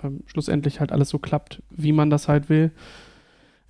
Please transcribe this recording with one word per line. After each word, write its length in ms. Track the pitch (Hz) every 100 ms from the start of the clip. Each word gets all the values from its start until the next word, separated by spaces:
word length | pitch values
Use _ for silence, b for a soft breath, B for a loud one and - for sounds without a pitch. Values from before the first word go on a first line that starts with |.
ähm, 160 | 139 139 -
schlussendlich 520 | - 147 147 143 -
halt 120 | 143
alles 180 | 143 139
so 80 | 147
klappt, 460 | - 151 - - -
wie 200 | - 151
man 200 | 151 151
das 160 | 147 -
halt 220 | 147 147
will. 200 | 156 160 b b b b b b b b b b